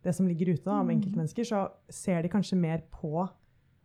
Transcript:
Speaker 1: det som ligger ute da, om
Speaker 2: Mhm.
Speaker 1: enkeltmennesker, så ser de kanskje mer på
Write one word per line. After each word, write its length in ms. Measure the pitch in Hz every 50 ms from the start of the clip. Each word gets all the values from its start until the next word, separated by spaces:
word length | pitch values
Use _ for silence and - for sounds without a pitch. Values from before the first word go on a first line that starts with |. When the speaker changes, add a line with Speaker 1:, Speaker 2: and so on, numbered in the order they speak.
| -
Speaker 1:
det 120 | 180 175
som 120 | - 190 180
ligger 260 | 170 156 160 175 175
ute 100 | 120 -
da, 160 | 185 202 208
om 60 | 190 117
Speaker 2:
Mhm. 120 | - - -
Speaker 1:
enkeltmennesker, 420 | 190 196 226 160 151 - - 233
så 260 | 233 220 202 190 185 - - _ -
ser 320 | - - - - 180 170 165
de 60 | 170
kanskje 280 | - 208 185 - 196 185
mer 240 | 175 160 160 165 - - -
på 360 | - - 160 147 165 185 185 - _ _ _ _ _ _ _ _ _ _